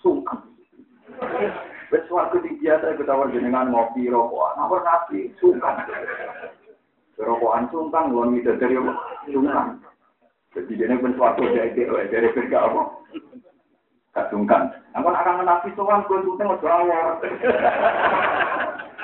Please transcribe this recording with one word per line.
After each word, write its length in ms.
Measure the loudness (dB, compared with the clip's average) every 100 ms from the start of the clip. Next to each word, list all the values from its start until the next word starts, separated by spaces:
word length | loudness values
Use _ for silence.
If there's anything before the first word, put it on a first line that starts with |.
sungkan. 400 | 0 0 -4 -10 -14 _ _ _ -20 _ -20 -12 -8 -4 -4 -4 -12 -16 -2
Wis 100 | -2 0
swarga 260 | -2 0 -2
sing 160 | -2 -4
biasa, 380 | 2 2 2 -2
ikut 100 | 0
tawar 240 | 0 0
jenengan 400 | 0 0 0 2
ngopi, 400 | 2 2 0 0
rokokan. 480 | 2 2 0 -2 0
Nawar 220 | -2 -2
Nabi, 480 | 2 0 0 -6 -8 2
sungkan. 480 | 4 4 0 -4 -8 -10 -8 -10 -10 -12 -16 -18 _ -20 _ _ _ -6
Rokokan 540 | -2 2 2 2 -2
sungkan, 400 | -4 -2 0 2
nglon 240 | 2 2 2
widadari 380 | 2 2 2 2
apa? 180 | 0 -4 -8 -12 -4
Sungkan. 500 | 0 2 0 -2 -8 -18 _ _ _ _ _ _
Jadi 220 | -12 -8
dene 260 | -2 0 0
pun 160 | 0 2
swarga 260 | 2 2 0
dari, 380 | 2 0 0 0 -2 0
dari 220 | 2 2
ben 160 | 0 0
gak 140 | 2 2
apa? 160 | 0 -4 -6 -16 -18 -16 -20 -20 _ _ _ _ _ _
Gak 160 | -6 -4
sungkan. 400 | -2 2 4 2 -6 -12
Nah, 80 | -2
kok 140 | 0 2
nak 80 |
kangen 220 | 2 2 2
Nabi, 220 | 2 0 -4
sowan, 240 | 2 2 4
gue 160 | 0 0
sungkan, 260 | -2 -2 0
ojo 80 | 2
awor. 560 | 4 4 2 0 -2 -6 -2 0 2 2 2 0 2 0 2 0 0 -2 -2 -4 -8 -14 -12